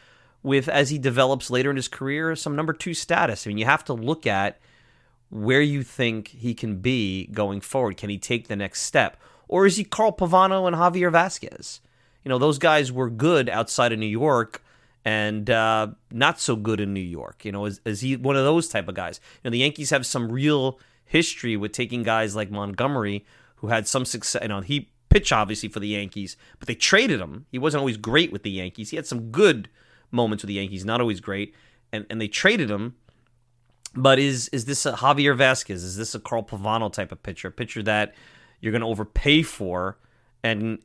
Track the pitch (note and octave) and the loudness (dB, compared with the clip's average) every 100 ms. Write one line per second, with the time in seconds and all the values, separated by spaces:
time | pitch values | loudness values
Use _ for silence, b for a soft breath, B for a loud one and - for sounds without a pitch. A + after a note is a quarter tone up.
0 | b b b b C3+ C#3 C3 - C#3 D3+ | b b b b 2 2 2 2 2 0
1 | C3+ A#2+ C3 C3+ - B2 C3 C#3 A2 - | 0 4 4 2 0 0 0 0 -4 -6
2 | C3+ D3 D#3+ D#3+ - D3 D#3 D3+ - E3 | -4 -2 -2 -2 -4 -2 -2 -4 -4 -6
3 | - E3+ D3+ G#2 - G#2 A2+ D3+ - B2 | 0 2 2 -2 -6 -2 2 2 0 -6
4 | A2+ D#3+ A#2+ G2 G2+ - b b b b | -4 -2 0 0 0 -4 b b b b
5 | b b _ A2 G#2+ C3 D3 C#3+ B2+ - | b b _ -6 2 4 4 0 -6 -2
6 | A#2+ A2 G#2 - A#2 A#2 A2+ G2 A2 B2+ | -2 -2 -8 -8 -6 -4 -6 -2 0 0
7 | G2+ F#2+ - G#2+ G#2 G2 - C3+ A#2+ F#2 | 0 -2 -6 -4 -2 -2 -4 -2 -2 -4
8 | G#2 G2+ - A#2+ - G2+ G2 - - D3+ | -8 -8 -4 -4 -4 -6 -4 -6 -2 0
9 | G#2+ - b b b F3 G3 F#3 G3+ - | 0 -4 b b b 4 4 4 -4 2
10 | A3 G#3+ F3+ F#3 F#3+ F#3+ F#3 E3 F3 F3 | 2 2 2 6 6 4 0 4 2 4
11 | F3+ E3 F#3 - - - - - _ _ | 2 4 2 -2 -12 -14 -16 -18 _ _
12 | _ _ C#3 B2+ C#3+ C#3+ E3 D#3 C3+ B2+ | _ _ -2 2 2 4 4 4 2 -2
13 | B2+ A#2 D3 E3 A#2+ G#2 A#2 - A#2+ A2 | -4 2 4 4 2 0 -2 2 2 2
14 | G#2+ G#2+ D3+ B2+ A2 - b b b b | -2 0 2 2 0 -8 b b b b
15 | - G#2+ G#2+ G#2+ G#2 A#2 A2 A2 G#2+ - | -2 0 0 -2 0 2 4 2 0 -6
16 | _ A#2 C#3 E3+ - A#2 G#2+ G#2+ G2+ G2 | _ 0 0 0 -2 -2 0 -2 -2 -4
17 | F2+ E2 G#1 - G#2+ G2+ G#2 G2+ - G2+ | -6 -8 -12 -12 -10 -6 -6 -6 -6 -4
18 | B2+ C3 C3 C#3 C3+ E3 E3 A2 F2+ F#2+ | -2 -2 0 2 4 2 2 -4 -4 -6
19 | F2 F2 B B B2+ A#2+ C#3 D3 C#3+ C#3+ | -8 -10 B B -4 0 0 0 -2 -2
20 | B2 C3+ A#2 B2 D3 D3 C3 B2+ b b | 0 -4 -4 0 2 2 2 -4 b b
21 | _ D#3 E3 - A#2+ G#2+ G#2 - A#2 A#2+ | _ 0 0 -2 -4 -2 -4 -4 -4 -2
22 | A2+ A2+ A2 G#2 G#2 G#2 G2+ G2 B2+ C#3 | 0 0 0 -2 -6 -6 -6 -2 -2 0
23 | G#2 G2+ - b b b G#2+ A2+ G#2 C3+ | -2 -4 -8 b b b -2 -2 0 -2
24 | B2+ A#2+ - - G#2+ G2+ F#2+ C#3+ - _ | -2 -6 -4 -4 -4 -6 -2 -4 -4 _
25 | _ G#3+ G#3 A#2+ G#2 G#2 - - G#2 G#2 | _ 4 6 2 0 -4 -8 -8 -6 -6
26 | G2+ G#2 F#2+ - b b - A2+ - F#3+ | -6 -10 -12 -12 b b -10 -2 4 4
27 | B3+ C3 E2+ C#2+ - B2+ D3 D3 C#3 G#2+ | 4 0 -2 -12 -10 -4 -2 0 -2 -2
28 | A2 C3 F3 G2+ G#2+ F#2 F#2 - G#2+ D3+ | 2 2 2 -2 -6 -6 -8 -10 -10 -10
29 | D3+ B2 A2+ A#2+ G3+ B2+ - b b b | -6 -8 -6 4 4 4 -4 b b b
30 | b A#2+ A#2 G#2 G2+ G2 G2 F#2+ F#2+ A#2 | b -2 -2 -2 -6 -6 -6 -6 -4 0
31 | A#2+ F#2+ F#2 G2 G#2 b b b _ G#2+ | 0 -2 -6 -6 -8 b b b _ -12
32 | G#2 A2 G#2+ - F#3+ A3+ B2+ G#2 A2+ B2 | -8 -6 -6 2 4 4 0 -2 -4 -10
33 | _ _ _ _ _ _ _ _ - - | _ _ _ _ _ _ _ _ -14 2
34 | C3 C3+ C#3 B2+ A#2 C3+ A2+ C#3 D3 A2 | 6 6 6 0 -4 -4 -4 -2 -2 2
35 | B2 C#3+ C#3+ B2+ C3 B2+ - F#2 F2+ F#2 | 4 4 4 6 4 4 -2 -8 -8 -8
36 | A2+ G#2+ - A#2 G#2 G#2 G2+ A2 A2 G2+ | -8 -8 -4 -6 -4 -6 -2 0 -2 -4
37 | F#2 F2+ - F2+ F#2 - A#2+ - G#2 G#2 | -8 -8 -14 -12 -12 -10 -10 -6 0 0
38 | G#2 b b b b b A2+ A2+ A2+ G#2+ | 0 b b b b b -4 -2 -2 -4
39 | G#2+ - D3 D3+ D#3+ - G2 F2+ F#2 - | -2 0 4 4 4 -4 -6 -4 -4 -6
40 | _ _ _ _ A2+ G#2+ A2+ G#2+ | _ _ _ _ -2 -2 -2 -6